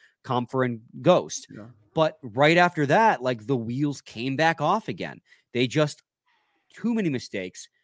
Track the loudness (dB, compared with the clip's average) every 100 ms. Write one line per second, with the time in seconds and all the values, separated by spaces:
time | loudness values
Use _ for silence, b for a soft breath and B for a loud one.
0 | b b -4 -4 -2 -2 -2 -4 -12 -4
1 | 2 2 2 -10 -14 -20 -20 -20 _ -2
2 | -2 -2 -6 2 4 6 4 2 2 4
3 | 4 2 -2 -4 -2 -4 -4 -2 -4 -4
4 | -12 -8 -6 0 0 2 0 -2 -4 -8
5 | -8 -12 _ b b -2 0 0 -2 -4
6 | _ _ _ _ _ _ _ -8 -4 -2
7 | -2 -4 -6 -10 -10 -12 -20 _